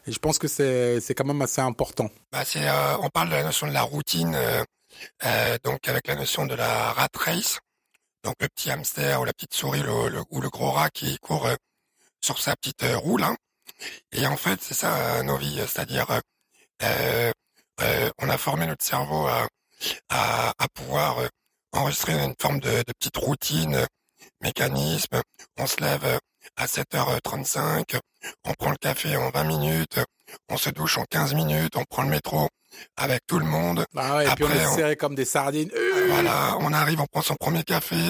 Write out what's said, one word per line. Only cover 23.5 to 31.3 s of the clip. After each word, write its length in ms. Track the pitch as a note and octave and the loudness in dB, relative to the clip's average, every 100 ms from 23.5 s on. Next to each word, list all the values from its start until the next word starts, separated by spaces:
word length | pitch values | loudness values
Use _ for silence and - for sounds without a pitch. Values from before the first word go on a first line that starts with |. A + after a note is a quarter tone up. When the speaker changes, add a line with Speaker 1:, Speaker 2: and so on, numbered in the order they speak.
| D#3 D#3+ C#3+ | 0 2 2
Speaker 2:
euh, 100 | A#2+ _ _ _ - - | 0 _ _ _ -20 -8
mécanisme. 800 | - - C3 C#3 D3+ D#3 - B2+ - - - - | -6 -2 0 0 0 0 0 -2 -4 -10 -18 -6
On 80 | C3 | -2
se 140 | - | 0
lève, 220 | D3+ C#3+ C#3 | 0 0 0
euh, 120 | B2+ - _ - - | -2 -4 _ -16 -4
à 100 | - | -2
sept 260 | - C#3 C#3 | -2 -2 0
heures 240 | C3+ B2+ | 0 0
trente-cinq, 760 | - C#3+ C3+ C#3 D3+ D#3 - - - _ - - - | -2 -6 -4 -2 0 0 -2 -4 -6 _ -16 -12 -8
on 80 | |
prend 160 | - - | -4 -2
le 80 | D3 | -2
café 380 | C#3+ D3 D#3 C#3 | -2 -2 0 0
en 120 | C3 | 0
vingt 120 | C3+ | 0
minutes, 560 | D#3 D#3 D3 D#3+ D#3+ - B2 _ - - - | 0 0 2 0 0 -2 -4 _ -20 -20 -6
on 80 | - | -2
se 120 | C#3 | -2
douche 280 | D3 D#3 C3+ | -2 0 0
en 80 | - | 0
quinze 240 | - D3 | 0 2